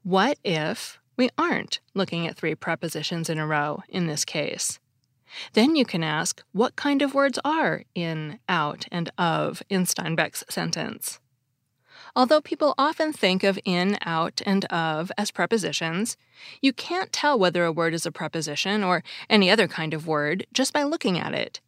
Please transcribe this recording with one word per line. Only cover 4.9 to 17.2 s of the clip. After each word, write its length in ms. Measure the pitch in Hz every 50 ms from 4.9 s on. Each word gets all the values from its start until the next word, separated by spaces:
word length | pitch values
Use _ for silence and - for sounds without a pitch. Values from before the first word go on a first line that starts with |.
| _ _ _ _ _ _ _ _ - - - - -
Then 220 | 220 220 285 330
you 80 | 302 247
can 200 | - - 170 165
ask, 400 | 156 151 156 175 - - - - _
what 240 | - 185 247 - _
kind 260 | - - 285 285 277
of 140 | 294 269 269
words 240 | 277 277 277 247 - -
are 420 | 277 311 320 202 175 160 - - _ _
in, 420 | 185 170 165 160 156 156 151 147 - _
out, 380 | - 185 165 151 147 139 - - -
and 180 | - 175 170 - _
of 460 | - 180 170 160 156 151 147 151 - -
in 180 | _ 196 185 180
Steinbeck's 580 | - - - 170 160 160 160 156 - - - -
sentence? 720 | - - 185 170 170 165 165 165 - - - - - - - _ _ _ _ _ _ _ _ _ _ _ _ _ _ - - - - _
Although 260 | 254 254 240 311 302
people 340 | 294 - 330 - 311 285 -
often 360 | - 269 302 320 - 320 311 302
think 300 | - - 185 185 190 -
of 140 | 196 190 196 -
in, 320 | - 180 175 180 196 208 - -
out, 360 | 170 165 160 165 - - - -
and 200 | 208 190 196 185
of 460 | - - 170 160 160 156 156 165 190 -
as 140 | - 208 -
prepositions, 880 | - - 233 233 233 226 170 151 147 - 165 160 165 180 220 - - _ _ _ _ - - - - -
you 100 | - 269
can't 400 | 254 - - - 339 370 381 -
tell 280 | - -